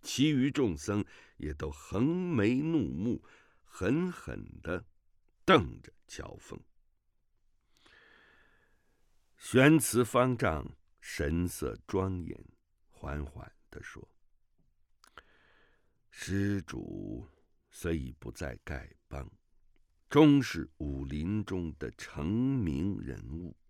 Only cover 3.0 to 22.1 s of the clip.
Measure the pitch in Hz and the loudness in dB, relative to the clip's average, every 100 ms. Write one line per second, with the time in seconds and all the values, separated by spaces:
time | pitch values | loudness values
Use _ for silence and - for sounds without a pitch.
3 | 110 - - - _ _ _ - 92 143 | -2 -4 -6 -20 _ _ _ -4 0 2
4 | 180 170 - 53 50 - - 87 - _ | 0 -4 -10 -12 -12 -12 -6 -6 -8 _
5 | _ _ _ _ - 170 73 52 - - | _ _ _ _ 4 4 4 -8 -18 -20
6 | _ - - - - - - _ _ _ | _ -14 -14 -14 -16 -18 -18 _ _ _
7 | _ _ _ _ _ _ _ _ - - | _ _ _ _ _ _ _ _ -20 -20
8 | - - _ _ _ _ _ _ _ _ | -20 -20 _ _ _ _ _ _ _ _
9 | _ _ _ _ - 123 139 160 - 113 | _ _ _ _ 2 8 10 8 6 2
10 | 117 123 127 120 107 78 60 - _ _ | 2 4 2 2 0 0 -6 -14 _ _
11 | - - 73 82 87 - 67 55 - 95 | -14 -4 0 0 -2 -2 -6 -8 -4 -2
12 | 95 92 82 - - _ _ _ _ - | 0 -4 -8 -12 -16 _ _ _ _ -12
13 | 71 71 73 - - _ _ - - - | -8 -6 -6 -10 -18 _ _ -18 -16 -16
14 | - _ _ _ _ _ _ _ _ _ | -20 _ _ _ _ _ _ _ _ _
15 | _ - - _ _ _ _ _ _ _ | _ -20 -20 _ _ _ _ _ _ _
16 | _ - - 98 98 101 - 60 - 50 | _ -14 -4 -2 0 -2 -4 -10 -8 -8
17 | 50 53 101 _ _ _ _ - 87 85 | -8 -8 -12 _ _ _ _ -8 -2 -2
18 | 65 60 60 - 78 53 - 69 73 - | -4 -10 -14 -10 -10 -10 -10 -10 -10 -20
19 | _ 71 64 - _ _ _ _ _ _ | _ -12 -12 -16 _ _ _ _ _ _
20 | _ 143 156 143 123 85 67 _ 73 67 | _ 8 10 8 4 -4 -6 _ -6 -4
21 | 69 73 82 107 104 95 85 - 62 - | -4 -4 -2 -2 -2 -4 -4 -6 -10 -10
22 | - | -14